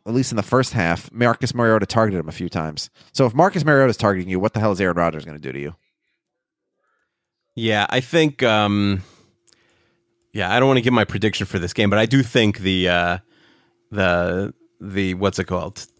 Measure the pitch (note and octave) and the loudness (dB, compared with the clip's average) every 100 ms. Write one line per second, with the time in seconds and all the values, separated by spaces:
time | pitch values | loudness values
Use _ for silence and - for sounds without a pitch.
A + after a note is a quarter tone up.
0 | G#2 B2 B2+ A2 - B2+ B2+ A#2 E2+ F2 | -2 -2 0 -2 0 0 0 0 0 -2
1 | - A2+ A#2+ A#2 B2 B2 A#2 A2 G2 A#2 | -6 -2 0 0 -4 0 2 2 2 0
2 | A2 F#2 D#2+ D#2 F2 F2+ D#2 D2+ - _ | 0 0 -6 -8 -6 -6 -6 -8 -12 _
3 | _ - B2+ B2+ F#3+ F#3 D3+ C#3 C3 G#2+ | _ 0 0 2 2 2 2 4 4 2
4 | G#2 F#2 F2+ F#2 G#2+ G#2+ G#2+ F#2 F#2 E2+ | 0 0 -2 -2 -2 0 0 0 0 0
5 | E2+ D#2 D#2+ D2 C2+ C2+ D2 F2 _ _ | -2 -4 -12 -14 -12 -10 -10 -14 _ _
6 | _ _ _ _ _ _ _ _ _ _ | _ _ _ _ _ _ _ _ _ _
7 | _ _ _ _ _ A#2 A2+ G#2 - B2+ | _ _ _ _ _ -4 0 0 0 -2
8 | B2 E3+ D#3 C3+ B2 G#2+ G#2 G2+ G2+ F#2+ | 0 2 2 2 2 2 2 2 0 -2
9 | - _ _ _ _ _ _ _ _ _ | -6 _ _ _ _ _ _ _ _ _
10 | _ _ _ G#2+ F#2 A#2 C3+ C3 A#2+ A#2+ | _ _ _ -6 0 2 4 4 4 2
11 | G2+ G2 G#2+ - F#2+ F#2 F2 - G#2 G#2 | 2 0 -2 -2 -4 -4 -4 0 2 2
12 | A2+ C3+ B2 C3 G#2+ G2 F#2+ F#2 F2+ F2 | 4 2 2 2 2 0 -2 0 2 2
13 | F2 F#2 - _ _ _ _ _ _ G2+ | 0 -2 -8 _ _ _ _ _ _ -2
14 | F#2 F2 F2 F2+ G2+ - _ _ G2 G2 | 0 2 0 -2 -6 -10 _ _ -8 -4
15 | F#2+ F#2 G2 F#2 F#2 F2+ D#2+ - - | -2 -2 -2 -2 -4 -6 -6 -12 -20